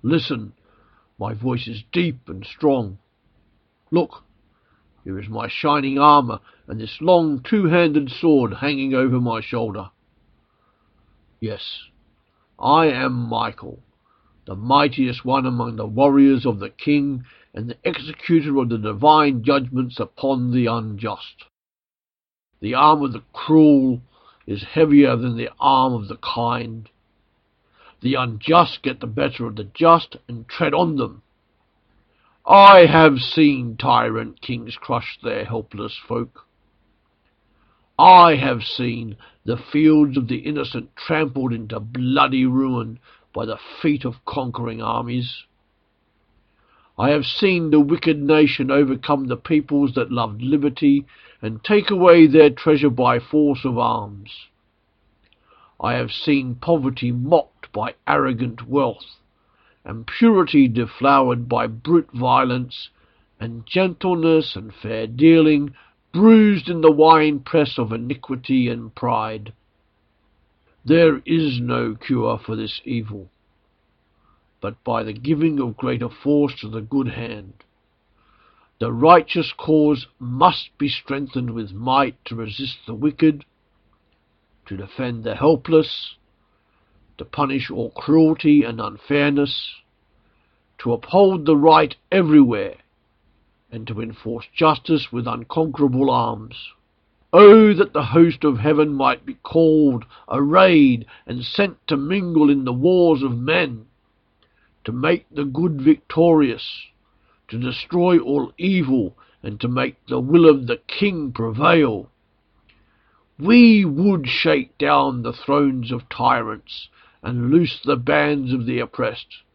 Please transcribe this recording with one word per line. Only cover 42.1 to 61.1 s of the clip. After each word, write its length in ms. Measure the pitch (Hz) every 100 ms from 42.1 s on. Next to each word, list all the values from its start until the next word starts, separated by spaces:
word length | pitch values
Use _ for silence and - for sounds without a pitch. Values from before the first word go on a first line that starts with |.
| 139 135 131 127
ruin 540 | 131 135 127 113 117 _ _ _
by 120 | - 113
the 140 | 110 - -
feet 220 | 165 147
of 220 | 131 117 -
conquering 560 | - 131 123 117 113
armies. 640 | 110 117 120 123 123 - - _ _ _ _ _ _ _ _ _ _ _ _ _ _ -
I 140 | 123
have 140 | 147 131
seen 440 | - 196 180 165
the 100 | 151
wicked 420 | 143 160 160 151
nation 500 | 143 151 147 - 131
overcome 560 | 139 143 131 - 143 131
the 100 | 123
peoples 560 | - 156 139 143 139
that 180 | 131 104
loved 300 | 120 113 104
liberty 640 | 123 151 143 127 147 143 139 _ _ _
and 220 | 110 113
take 280 | - 208 202
away 360 | 196 180 170 156
their 220 | 147 147
treasure 400 | 131 - 151 143
by 300 | 123 123 123
force 440 | 120 151 147 135
of 140 | 135 120
arms. 540 | 117 113 104 101 104 - - _ _ _ _ _ _ _ _ _ _ _ _ _
I 140 | -
have 180 | 123 120
seen 440 | - - 143 127 123
poverty 560 | - 165 135 131 123
mocked 600 | 123 127 165 - _ -
by 220 | 104 110 - -
arrogant 600 | 143 135 117 123 113 117
wealth, 520 | 135 131 107 - _ _ _ _ _ _ _ -
and 220 | 110 117
purity 600 | - 233 208 160 151 131
deflowered 800 | 117 117 - 139